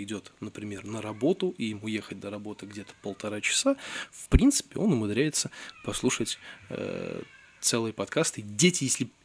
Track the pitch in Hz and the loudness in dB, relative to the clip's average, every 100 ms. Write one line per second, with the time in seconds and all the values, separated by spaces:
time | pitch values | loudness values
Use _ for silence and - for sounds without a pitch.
0 | 101 104 - - 104 - 104 98 101 110 | -6 -8 -10 -12 -12 -8 -8 -8 -8 -6
1 | 107 107 139 185 180 - 113 104 110 107 | -6 0 2 2 0 -2 -4 -4 -4 -4
2 | - 98 101 104 104 101 101 104 101 - | -6 -10 -8 -8 -10 -12 -12 -12 -14 -10
3 | 104 95 107 107 - - 269 277 - - | -10 -8 -6 -4 0 2 2 0 -4 -10
4 | - - - - 269 - - - 202 123 | -10 -14 4 8 8 6 -2 0 4 4
5 | 104 110 151 - - - - - - - | 2 2 2 0 -4 -8 -16 -8 -6 0
6 | 127 - 113 - - - - - - 50 | 0 2 -2 -4 -10 -18 -10 -8 -6 -4
7 | 50 50 - - - _ - 117 113 - | -6 -6 -10 -18 -20 _ 2 2 0 -2
8 | 101 160 156 - 104 104 175 175 131 - | 0 2 2 -2 -6 4 4 6 0 0
9 | 123 - | -2 -6